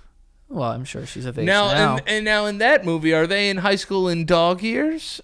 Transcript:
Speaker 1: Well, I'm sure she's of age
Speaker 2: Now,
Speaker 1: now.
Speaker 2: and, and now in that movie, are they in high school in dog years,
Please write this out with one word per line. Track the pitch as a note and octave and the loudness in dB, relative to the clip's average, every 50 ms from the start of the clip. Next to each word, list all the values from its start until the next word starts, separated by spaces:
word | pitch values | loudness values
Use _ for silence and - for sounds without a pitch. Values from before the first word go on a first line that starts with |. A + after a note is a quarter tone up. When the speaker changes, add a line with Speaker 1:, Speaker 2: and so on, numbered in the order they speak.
| - - _ _ - _ _ _ _ - | -20 -20 _ _ -20 _ _ _ _ -10
Speaker 1:
Well, | C#4+ F3+ B2+ A#2 | -6 -4 -4 -4
I'm | A2+ A#2+ C3 | -4 -6 -8
sure | - - - - | -10 -12 -12 -12
she's | C3 - - B2 | -12 -12 -10 -10
of | B2+ A#2+ C#3 | -8 -6 -2
age | D#3+ | 0
Speaker 2:
Now, | F3+ G3 G#3 G3+ G3+ F#3+ | 2 2 4 2 2 2
Speaker 1:
now. | - D3+ D3 C3 C3 | 2 2 2 2 0
Speaker 2:
and, | C3+ - | -2 -2
and | G#3+ G#3+ G#3+ | -2 -2 0
now | G#3+ G#3+ G#3 G#3 | 0 0 0 0
in | G#3 G#3 | -2 -2
that | G3+ A3 B3 D4+ C#4+ | 0 2 4 4 4
movie, | F#3+ E3+ E3 D#3+ D#3 D#3+ | 2 0 -2 0 2 2
are | D#3+ D#3+ E3 | 2 2 2
they | E3+ G3 G3+ G3+ G3+ | 2 0 0 0 0
in | G3 F#3+ | 0 0
high | E3+ G3+ G3 | 0 0 0
school | G3 - - G3+ F#3+ F#3 F3+ | 0 -2 -2 -2 0 0 0
in | E3+ E3+ E3 | 0 0 0
dog | D#3 F3+ E3 E3+ F3 F#3 F3+ | 2 4 4 4 4 2 0
years, | G#3 A3+ A#3 B3+ D4 D#4 D#4+ D#4 - - - - | -2 -2 -2 0 -2 -2 -2 -4 -8 -12 -14 -10